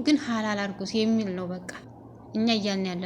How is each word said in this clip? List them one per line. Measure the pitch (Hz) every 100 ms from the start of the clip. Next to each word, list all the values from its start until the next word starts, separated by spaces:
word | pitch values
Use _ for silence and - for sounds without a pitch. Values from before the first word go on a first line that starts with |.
ግን | 254 302
ሐላል | - 226 214 208
አድርጉት" | 202 196 190
የሚል | 226 220 226 202
ነው | 180 180
በቃ | 180 - - - - - - -
እኛ | 214 226
እያልን | 226 202 196 190
ያለ | 175